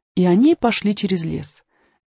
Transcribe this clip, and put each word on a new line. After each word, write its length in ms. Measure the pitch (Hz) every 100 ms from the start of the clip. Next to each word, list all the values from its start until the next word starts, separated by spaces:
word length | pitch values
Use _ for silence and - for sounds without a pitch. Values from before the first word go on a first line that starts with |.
| _
И 100 | -
они 300 | 180 185 294
пошли 400 | 339 240 - 208
через 300 | 202 190 180
лес. 400 | 160 156 147 - _ _ _ _